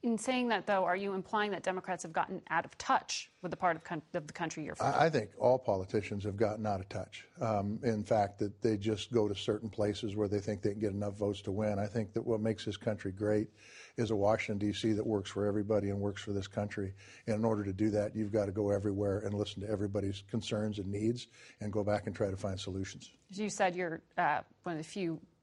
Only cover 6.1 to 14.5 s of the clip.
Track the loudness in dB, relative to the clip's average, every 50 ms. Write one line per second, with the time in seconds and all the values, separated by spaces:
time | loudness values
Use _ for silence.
6.1 | -4 -4 -4 -4 2 2 2 2 2 0 0 0 0 -2 -4 -6 -6 -8 -8 -8
7.1 | -12 -18 -20 -20 _ -2 0 2 2 2 2 0 -2 0 0 0 2 2 2 4
8.1 | 4 4 4 4 2 -2 -4 -4 -4 0 2 2 2 2 2 0 0 0 -2 0
9.1 | 2 4 4 4 2 -2 0 0 0 0 -2 -6 -2 0 0 0 0 0 -4 -4
10.1 | 0 0 0 2 2 0 0 0 -4 0 0 -2 0 2 -2 -2 0 0 -4 -4
11.1 | -2 -2 0 0 0 -2 -4 -4 -2 0 0 0 0 0 -2 -2 -2 -2 -4 -2
12.1 | -2 -4 0 0 0 2 2 0 0 0 -2 -6 -6 -4 -2 -2 -2 -2 -4 -8
13.1 | -6 -2 2 4 4 4 2 0 _ -20 -20 -20 -20 -20 -20 -14 _ -2 0 2
14.1 | 2 4 4 4 4 4 2 -2